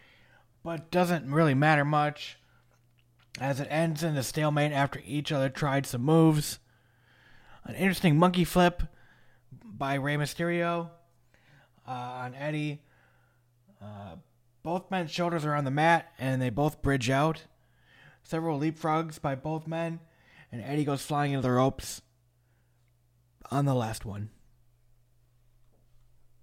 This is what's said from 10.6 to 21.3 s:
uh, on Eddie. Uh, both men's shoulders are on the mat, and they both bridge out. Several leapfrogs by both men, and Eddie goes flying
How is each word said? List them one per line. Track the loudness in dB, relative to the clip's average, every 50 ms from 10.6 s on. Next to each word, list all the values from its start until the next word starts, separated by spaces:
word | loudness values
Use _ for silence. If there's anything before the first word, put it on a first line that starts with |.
| 0 0 -2 -4 -6 -8 -12 -20 _ _ _ _ _ _ _ _ _ _ -20 -20 _ _ _ _ _ -12
uh, |
on | -10 -10 -10 -10 -10 -10 -10 -10 -10
Eddie. | -8 -6 -4 -4 -4 -4 -4 -6 -8 -14 _ _ _ _ _ _ _ _ _ _ _ _ _ _ _ _ _ _ _
Uh, | -18 -16 -16 -14 -14 -16 -16 -18 -20 _ _ _ _ _ _ _
both | -6 -6 -4 -4 -4 -4
men's | -4 -4 -4 -4
shoulders | -4 -2 -2 -2 -2 -2 -2
are | 0 0
on | 0 0
the | 0
mat, | 0 2 4 4 4 4 2 -4 -10 -6
and | -4 -2 -2 0
they | -2 -2
both | 0 0 0 0 0 0
bridge | 0 0 0 0 0 0
out. | 0 2 0 0 -2 -4 -10 -20 _ _ _ _ _ _ _ _ -20 -20 -20 -20 -20 _
Several | _ -8 -6 -4 -2 -2 -2 -2
leapfrogs | -2 -2 -2 -2 -2 0 0 0 -2 -4 -8 -6
by | -4 -4 -4
both | -4 -6 -6 -8 -6 -6
men, | -6 -6 -6 -4 -6 -8 -10 -14 _ _ _ _ _ _ -20 -20 _
and | -12 -10
Eddie | -6 -4 -2 -2 0
goes | 0 -2 -4
flying | -4 -4 -2 0 0 0